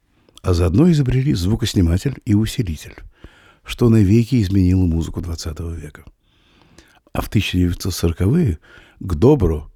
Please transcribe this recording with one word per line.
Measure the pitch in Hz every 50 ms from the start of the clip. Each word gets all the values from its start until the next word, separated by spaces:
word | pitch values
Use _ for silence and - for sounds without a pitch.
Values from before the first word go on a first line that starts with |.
| _ _ _ _ _ _ _ -
А | - 95 90
заодно | 85 87 85 85 113 165 185
изобрели | 165 147 135 127 123 131 131 147 131
звукосниматель | 104 87 95 113 110 117 - - 107 90 82 85 98 - 143 127 - -
и | 123 104
усилитель, | 104 110 107 - - 110 87 78 - - - - - - - _ _ - - _ _ _ _ _ _ -
что | - - - 123 117
навеки | 113 110 101 92 107 117 117 - 135 120
изменило | 101 90 95 101 90 90 92 92 92
музыку | 85 80 82 78 78 - 85
двадцатого | 82 82 82 - - 82 78 - 82 82 82
века. | 82 76 76 - - - - _ _ _ _ _ _ _ _ _ _ _ _ _ - _ _ _ _ _ _ -
А | -
в | - -
тысяча | - 107 - - -
девятьсот | 92 90 87 87 - - 101 -
сороковые | - - 87 85 - 90 101 139 180 165 104 80 - _ _ - - - _ _ -
к | - 98 80
добро | 76 98 139 156 135 95 82 76 76 - - _